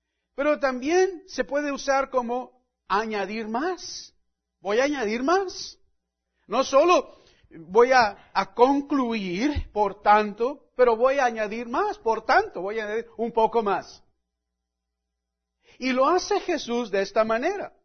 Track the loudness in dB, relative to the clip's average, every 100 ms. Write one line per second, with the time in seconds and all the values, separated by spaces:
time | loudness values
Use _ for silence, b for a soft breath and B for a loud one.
0 | _ _ _ -4 -2 0 0 -2 0 2
1 | 2 -2 -10 -6 -4 -4 -4 -4 0 0
2 | 0 -2 -4 -6 -8 _ _ _ -4 -2
3 | -2 -4 -4 -6 -6 -4 -4 -6 -10 -16
4 | -18 _ _ _ _ _ -2 0 0 -2
5 | -2 -2 0 0 0 -8 -14 -18 _ _
6 | _ _ _ _ _ -4 2 4 6 4
7 | 2 B B B B -20 0 4 6 6
8 | 4 0 -6 -4 -4 4 4 4 0 -2
9 | 0 -2 -4 -2 -2 -2 -4 -2 -2 0
10 | 4 4 4 -2 -6 -6 _ 2 2 4
11 | 2 2 0 -2 -6 -6 -6 -4 -2 -2
12 | -2 -2 2 2 2 -4 -8 -6 -6 -6
13 | -8 -8 -4 0 0 0 -2 -2 -6 -18
14 | _ _ _ _ _ _ _ _ _ _
15 | _ _ _ _ _ _ b b -4 0
16 | 2 2 0 -2 -2 -4 -2 -4 -2 -2
17 | 0 0 0 0 -2 -4 -8 -16